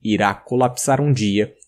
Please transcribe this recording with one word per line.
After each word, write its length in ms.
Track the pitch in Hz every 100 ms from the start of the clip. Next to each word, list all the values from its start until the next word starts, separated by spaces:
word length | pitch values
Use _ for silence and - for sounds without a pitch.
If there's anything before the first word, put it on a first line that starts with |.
irá 320 | 110 104 101 101
colapsar 640 | - 123 123 127 143 135
um 100 | 147
dia 440 | 127 104 101 104 -